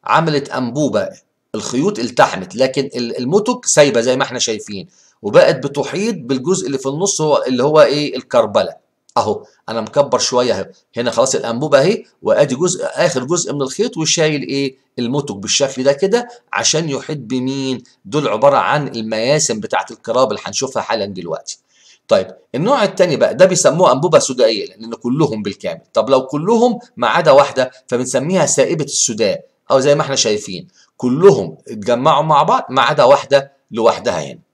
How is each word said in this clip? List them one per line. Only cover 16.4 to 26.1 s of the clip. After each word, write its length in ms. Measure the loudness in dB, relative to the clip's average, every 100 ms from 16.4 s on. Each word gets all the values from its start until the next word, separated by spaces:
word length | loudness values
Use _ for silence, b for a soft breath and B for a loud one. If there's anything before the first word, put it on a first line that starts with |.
| _
عشان 360 | -4 -2 -2 -4
يحيط 300 | -6 -8 -10
بمين؟ 640 | -6 -4 -4 -4 -4 -6 b b
دول 240 | -6 -4 -2
عباره 280 | 2 4 4
عن 320 | 0 -2 -4
المياسم 720 | -8 -6 -2 0 0 0 -4
بتاعه 260 | -4 -6 -6
الكراب 400 | -12 -4 0 0
اللي 120 | -2
هنشوفها 380 | -6 -6 -4 -6
حالا 220 | -4 -4
دلوقتي. 540 | -4 -8 -8 -10 -10 -18 _ b b b 0
طيب، 180 | 0 0 -12 _
النوع 300 | -4 0 2
التاني 320 | 0 2 0 2
بقى 180 | 0
ده 120 | 4 4
بيسموه 460 | 4 2 4 2
انبوبه 260 | 4 4 4
سودائيه 480 | 2 2 2 2 -6
لان 280 | -14 -14
كلهم 480 | -8 -4 0 0 -2
بالكامل. 400 | -6 -6 -8 -10 _
طب 160 | -2 2